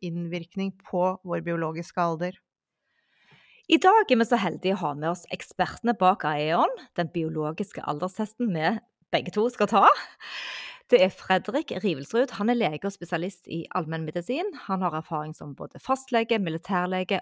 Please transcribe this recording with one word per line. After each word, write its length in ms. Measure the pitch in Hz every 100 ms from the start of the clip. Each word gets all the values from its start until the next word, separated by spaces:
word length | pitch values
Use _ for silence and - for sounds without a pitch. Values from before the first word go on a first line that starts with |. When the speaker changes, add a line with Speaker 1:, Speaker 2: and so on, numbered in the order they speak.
Speaker 1:
innvirkning 680 | 175 170 170 175 170 - 196 - -
på 280 | 180 180 190
vår 200 | 180 170 165
biologiske 560 | 170 160 160 170 -
alder. 360 | 170 165 180 185 _ _ _ _ _ _ _ _ _ - _ _ -
Speaker 2:
I 60 | 311
dag 300 | 370 440 415
er 80 | 240
vi 60 | 233
så 120 | 240
heldige 340 | 196 160 185
å 60 | 190
ha 80 | 165 143
med 140 | 156
oss 160 | 175 -
ekspertene 640 | - - - 175 - 233
bak 300 | 220 185 202 151
Aion, 460 | 151 151 170 330 523 - -
den 120 | 165
biologiske 720 | 175 160 156 151 160 202 - -
alderstesten 600 | 147 185 - 214 - 240
vi 220 | 165 160 220 - _ _
begge 160 | 156 131 208
to 80 | 233
skal 160 | - 208
ta. 120 | 208 247 587 - - - - - - - - _
Det 80 | 233
er 140 | 185
Fredrik 560 | - - 185 - 262 330 -
Rivelsrud. 500 | 202 143 139 226 254 -
Han 100 | 208
er 80 | 240
lege 300 | 185 156 202
og 80 | -
spesialist 500 | 170 165 180 - -
i 140 | 165 - 185
allmennmedisin. 720 | 160 160 156 175 170 269 403 285
Han 180 | - 190
har 160 | 185 156
erfaring 380 | - 156 151 156
som 160 | 151
både 240 | 143 151 -
fastlege, 640 | - 262 - 233 226 226
militærlege 760 | 180 160 - 185 180 185 185 190